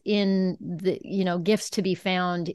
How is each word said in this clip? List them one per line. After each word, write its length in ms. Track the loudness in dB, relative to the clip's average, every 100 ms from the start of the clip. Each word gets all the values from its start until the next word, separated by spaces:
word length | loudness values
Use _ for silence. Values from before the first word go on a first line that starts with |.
in 520 | -2 2 2 2 2 -2
the, 380 | -8 -2 -2 -2
you 220 | -2 0
know, 140 | 0 0
gifts 320 | 2 0 0
to 120 | -2
be 140 | 0 0
found 580 | 0 0 0 -2 -4